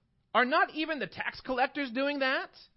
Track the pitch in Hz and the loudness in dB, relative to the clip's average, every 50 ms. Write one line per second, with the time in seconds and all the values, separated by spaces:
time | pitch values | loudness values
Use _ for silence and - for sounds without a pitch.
0 | _ _ _ _ _ _ - 214 247 247 294 349 392 - - 302 311 311 320 269 | _ _ _ _ _ _ 2 2 4 4 4 2 2 2 0 -4 -4 -2 -2 -4
1 | 208 - - - - - - - - - 262 240 262 277 - 294 285 254 220 262 | -4 -6 -6 -8 -8 -8 -8 -10 -6 -4 0 0 0 0 0 -4 -4 -4 -2 0
2 | 277 285 285 277 269 262 269 330 392 - _ - - _ _ | 0 0 0 0 0 0 0 -2 -4 -6 _ -20 -20 _ _